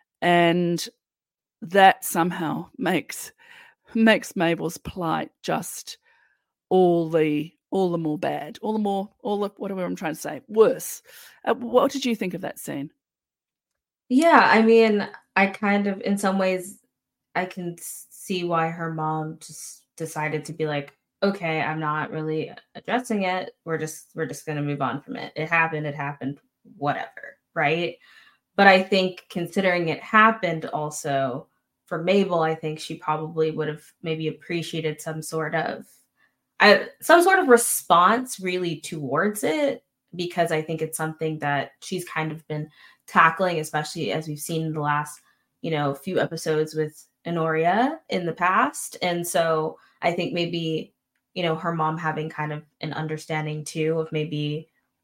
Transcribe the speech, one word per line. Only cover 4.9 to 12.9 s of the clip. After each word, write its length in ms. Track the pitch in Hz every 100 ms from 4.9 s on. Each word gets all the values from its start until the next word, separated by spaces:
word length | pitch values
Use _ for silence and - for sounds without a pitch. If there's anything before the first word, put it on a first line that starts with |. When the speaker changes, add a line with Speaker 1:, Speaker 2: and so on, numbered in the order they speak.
| 190 170 160 151 _
Speaker 1:
just 560 | - 160 175 - - - _ _ _ _ _ _ _
all 400 | 185 180 170 160
the, 440 | 160 156 151 165 _ _
all 200 | 196 180
the 60 | 170
more 220 | 156 156
bad, 400 | 147 147 147 -
all 120 | 214
the 60 | 220
more, 300 | 202 196 196 _
all 180 | 202 208
the, 100 | 202 -
whatever 300 | 196 190 175
I'm 100 | 180
trying 180 | 165 160
to 40 |
say, 220 | 165 151 -
worse. 520 | 214 208 - - - - - - - -
Uh, 80 | 233
what 360 | 233 240 277
did 100 | 277
you 100 | 254
think 200 | 226 190
of 80 | 180
that 180 | 185 -
scene? 320 | - 139 143